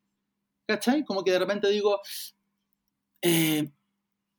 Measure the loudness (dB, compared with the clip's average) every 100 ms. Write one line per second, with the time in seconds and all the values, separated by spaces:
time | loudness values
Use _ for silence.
0 | _ _ _ _ _ _ -6 -2 0 0
1 | 0 -2 0 0 0 0 0 2 2 0
2 | -4 -14 -16 _ _ _ _ _ _ _
3 | _ -2 0 2 2 0 -4 _ _ _
4 | _ _ _